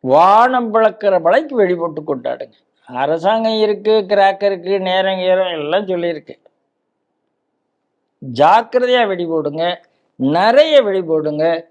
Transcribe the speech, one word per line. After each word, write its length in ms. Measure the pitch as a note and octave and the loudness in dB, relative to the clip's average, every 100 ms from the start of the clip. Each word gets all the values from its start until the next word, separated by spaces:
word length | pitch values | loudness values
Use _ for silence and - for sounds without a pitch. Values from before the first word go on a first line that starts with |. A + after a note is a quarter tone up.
வானம் 720 | B2+ C#3 F3+ G#3 B3 B3+ A#3 | 2 4 6 4 4 0 -2
பிளக்கிற 460 | G#3+ A3 G#3+ G3+ F#3 | 2 0 0 -2 0
மழைக்கு 360 | E3 A3+ D#4 B3+ | 2 0 0 0
வெடி 180 | F#3+ | 0
போட்டு 420 | F3 E3+ D3+ D#3 C3+ | 0 -4 -8 -8 -6
கொண்டாடுங்க. 360 | B2 B2 B2 _ _ _ _ | -6 -10 -14 _ _ _ _
அரசாங்கம் 720 | B2 C#3 E3 F3+ A3+ A3+ A3 | -6 -4 -2 0 -2 -2 0
இருக்கு, 440 | G#3+ G3+ G#3 A3 F#3+ | 0 0 0 0 0
கிராக் 360 | G3+ G3 G3 | 2 2 2
இருக்கு, 360 | G3+ F#3+ E3+ G3 | -2 -2 -4 -2
நேரம் 380 | F#3 F#3 F#3+ F#3+ | 0 -2 -2 -2
ஏறம் 280 | F#3 F#3 F#3 | 0 0 0
எல்லாம் 400 | E3 D3 F3+ G3+ | -4 -4 -4 -2
சொல்லியிருக்கு. 520 | F3+ E3+ D#3 - - _ _ _ _ _ _ _ _ _ _ _ _ _ _ _ _ _ _ C3+ | -4 -4 -6 -12 -20 _ _ _ _ _ _ _ _ _ _ _ _ _ _ _ _ _ _ -14
ஜாக்கிரதையா 720 | A#2+ D3+ G#3+ A#3 B3 B3 B3 A3 | 0 4 4 2 -2 0 0 0
வெடி 200 | F#3 E3+ | -2 -4
போடுங்க, 600 | D#3+ D3 D3 E3+ F3 _ _ _ _ | -4 -4 -4 -4 -6 _ _ _ _
நிறைய 680 | C3 D4 G#3 B3+ D#4+ D4 | -2 2 2 4 4 4
வெடி 200 | A3 F#3+ | 2 -2
போடுங்க. 680 | E3+ D#3 D3+ D3+ E3 E3 E3+ | -2 -2 -2 -2 -2 -2 -6